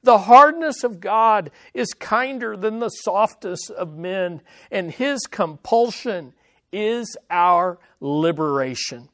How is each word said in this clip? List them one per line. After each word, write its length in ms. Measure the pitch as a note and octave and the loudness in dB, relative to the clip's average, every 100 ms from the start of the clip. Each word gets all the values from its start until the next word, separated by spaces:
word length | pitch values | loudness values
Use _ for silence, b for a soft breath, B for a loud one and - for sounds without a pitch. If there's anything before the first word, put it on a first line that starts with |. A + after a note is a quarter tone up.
The 160 | B3 A3 | 6 4
hardness 640 | F#3 B3 D4 E4 D#4+ C4 | 8 10 10 4 -4 -4
of 180 | B3 F#3+ | -6 -6
God 500 | F#3+ G#3+ A3+ G#3+ D#3 b b | -2 2 4 2 -2 b b
is 200 | - A#3+ | -6 -6
kinder 600 | - - A3 B3+ C4+ A3+ G#3 | -6 -2 -2 -2 -6 -10 -6
than 240 | G#3+ A3 | -6 -4
the 80 | A#3 | -8
softest 840 | - - F#3+ G#3+ - - F3 - | -6 -4 0 -2 -4 -10 -10 -12
of 260 | G3+ E3+ D3+ | -10 -10 -8
men, 440 | F3 F#3+ F3+ E3 b b b | -8 -4 -6 -8 b b b
and 200 | G3 F3 | -6 -6
his 360 | - C4+ C#4 - | -6 -4 -4 -8
compulsion 1040 | - E3+ D3+ - A3+ A#3+ - B3 F#3+ C#3 _ _ _ _ | -4 -4 -4 -2 2 2 -2 -8 -8 -10 _ _ _ _
is 440 | G3 G#3+ A#3 A3+ - _ | -6 -4 -4 -8 -14 _
our 480 | F3 F3 F3 F3+ F3 b b | 2 4 4 2 -6 b b
liberation. 1080 | C#3 D3 E3 D#3 D#3 C#3 C3 B2 - B2 B2+ | -4 0 0 0 -2 0 -2 -6 -10 -12 -18